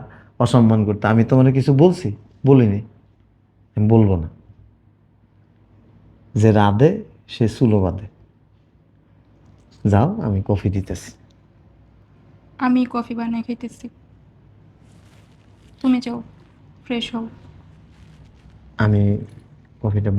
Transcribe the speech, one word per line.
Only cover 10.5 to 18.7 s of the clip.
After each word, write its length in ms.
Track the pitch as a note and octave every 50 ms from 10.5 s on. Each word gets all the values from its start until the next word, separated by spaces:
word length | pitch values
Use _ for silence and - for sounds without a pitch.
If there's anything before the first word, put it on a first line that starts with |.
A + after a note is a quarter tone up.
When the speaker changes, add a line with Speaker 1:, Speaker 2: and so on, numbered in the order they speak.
| G#2 F#2+ - G2+ F#2+
Speaker 1:
দিতেছি। 360 | G2 F#2+ - F#2 - - - - _ _ _ _ _ _ _ _ _ _ _ _ _ _ _ _ _ _ _ _ _ _ _ - _ _ _ _ - C4
Speaker 2:
আমি 160 | B3+ B3 B3+ B3 A#3+ -
কফি 200 | A#3+ A3+ - A#3 A#3
বানিয়ে 240 | A#3 A#3 A#3 A#3 A3+
খাইতেছি, 400 | - A#3+ A#3 - A3+ - - - A#3 - _ _ _ _ _ _ _ _ _ _ _ _ _ _ _ _ _ _ - - - - _ _ _ _ _ _ _ _ _ _ _ _ _ _ -
তুমি 160 | - B3+ B3+ B3 -
যাও, 140 | A#3+ A#3+ A#3+ - - - - - _ _ _ _ - - - _
ফ্রেশ 200 | - B3 A#3 A3+ - A#3+
হও। 120 | A3+ A3+ A3 - - - - - - - - - - - - _ - - - - - - - - _ - - - - - -